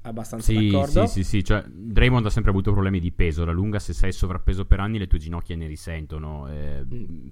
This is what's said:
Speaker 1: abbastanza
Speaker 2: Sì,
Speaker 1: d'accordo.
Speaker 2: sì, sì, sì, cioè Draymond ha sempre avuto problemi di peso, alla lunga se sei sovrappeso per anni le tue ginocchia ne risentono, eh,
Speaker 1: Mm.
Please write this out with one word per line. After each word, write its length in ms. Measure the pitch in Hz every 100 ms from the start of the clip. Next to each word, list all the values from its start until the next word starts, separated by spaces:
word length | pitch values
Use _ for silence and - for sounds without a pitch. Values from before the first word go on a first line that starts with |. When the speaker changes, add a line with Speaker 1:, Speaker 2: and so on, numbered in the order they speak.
Speaker 1:
abbastanza 500 | 120 113 110 113 107
Speaker 2:
Sì, 200 | 110 104
Speaker 1:
d'accordo. 340 | 95 92 98 98
Speaker 2:
sì, 160 | 95
sì, 20 |
sì, 200 | 92 104
cioè 200 | 92 107 -
Draymond 580 | 85 113 104 123 123 107
ha 60 |
sempre 180 | 117 110
avuto 220 | 95 104
problemi 280 | 95 95 95
di 120 | 85
peso, 320 | - 85 78
alla 80 | 82
lunga 260 | 85 104 92
se 160 | -
sei 180 | 85 95
sovrappeso 540 | - 92 90 - 95 90
per 140 | 98
anni 180 | 101 110
le 80 | 92
tue 140 | 90
ginocchia 360 | 78 85 - 82
ne 120 | 78
risentono, 800 | 78 - 82 73 78 76 76 69
eh, 320 | 73 73 71
Speaker 1:
Mm. 440 | 67 - 95 80 69